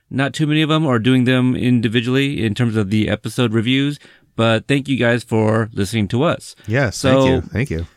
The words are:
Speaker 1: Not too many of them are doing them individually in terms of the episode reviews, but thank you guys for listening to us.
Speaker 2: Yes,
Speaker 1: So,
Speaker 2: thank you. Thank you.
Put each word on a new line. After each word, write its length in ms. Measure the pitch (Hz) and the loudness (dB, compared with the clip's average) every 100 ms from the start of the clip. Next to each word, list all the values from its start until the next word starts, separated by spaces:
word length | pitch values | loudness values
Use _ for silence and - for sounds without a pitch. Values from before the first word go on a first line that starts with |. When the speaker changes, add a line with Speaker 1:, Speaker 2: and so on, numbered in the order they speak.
| - | -10
Speaker 1:
Not 240 | 127 139 | -4 -4
too 120 | 123 156 | -2 0
many 160 | 151 | 2
of 60 | 156 | 2
them 180 | 156 156 | 2 2
are 140 | 120 | 2
doing 240 | 110 131 | 2 2
them 320 | 123 127 127 104 | 4 2 2 0
individually 880 | 120 123 113 117 117 131 139 143 | 2 2 2 0 0 0 -2 -2
in 100 | 110 | -2
terms 220 | 104 120 110 | 0 0 0
of 140 | 98 | 0
the 180 | 110 104 | 0 0
episode 460 | 107 110 120 120 | -2 -6 -2 0
reviews, 440 | 110 110 135 143 147 - - _ - | 0 0 0 -2 -6 -14 -20 _ -2
but 320 | 117 113 - | 0 0 0
thank 220 | 139 131 | -2 -2
you 80 | 123 | 0
guys 260 | 120 120 | 0 0
for 460 | - 113 110 110 113 | 0 0 2 0 -2
listening 380 | 113 98 113 98 | -4 -4 -2 -2
to 140 | 117 | 0
us. 300 | 165 - - - - | 0 -2 -8 -16 -4
Speaker 2:
Yes, 300 | 120 123 - | -2 -2 0
Speaker 1:
So, 240 | 135 135 | 2 4
Speaker 2:
thank 80 | 135 | 4
you. 200 | - - | 0 -2
Thank 200 | 101 - | -4 -4
you. 180 | 80 85 | -4 -8